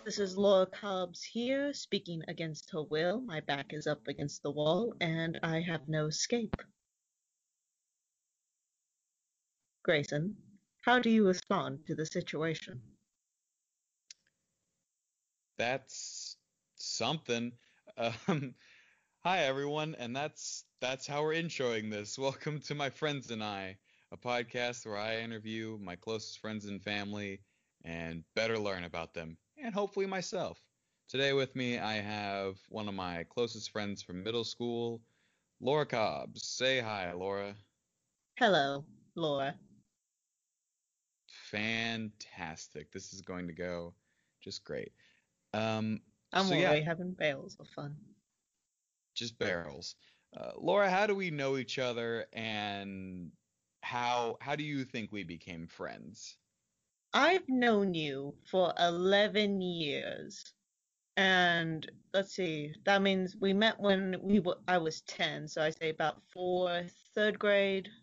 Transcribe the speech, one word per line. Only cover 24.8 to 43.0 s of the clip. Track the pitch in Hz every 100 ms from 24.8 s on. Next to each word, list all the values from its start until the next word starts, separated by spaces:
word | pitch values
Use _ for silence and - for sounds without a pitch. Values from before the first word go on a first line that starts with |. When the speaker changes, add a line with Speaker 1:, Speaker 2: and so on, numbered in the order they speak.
| 113
Speaker 2:
where | 101
I | 107 113
interview | 117 113 110 110 110 110
my | 95 87
closest | - 110 - -
friends | 107 107 101
and | 98
family | 98 104 101 104 101 98 _ _ _ _
and | 82 85 82 82 80
better | - 113 113
learn | 104 92
about | 87 87 85
them, | - 82 82 _ -
and | 247
hopefully | 202 202 202 196
myself. | 190 180 185 117 - _ _ _ _ _
Today | 131 139
with | 139 131
me, | 131 123 120
I | 101
have | 107 104 107 101 98 98 98 _
one | 110 104
of |
my | 98 90 85
closest | 80 - 117 110 -
friends | 107 104 98
from | - 90
middle | 101 117
school, | 110 - 120 117 117 117 _ _ _ _ _ _
Laura | 123 151 143
Cobbs. | 120 104 73 58 57 -
Say | - 131 131
hi, | 113 104 90
Laura. | 87 95 98 101 101 _ _ _ _ _ _ _ -
Speaker 1:
Hello, | 233 170 139 139 147 - _
Laura. | - 156 139 139 - - - _ _ _ _ _ _ _ _ _ _ _ _ _ _ _ - -
Speaker 2:
Fantastic. | 104 110 113 117 113 110 107 - - 82 82 - - 78
This | 95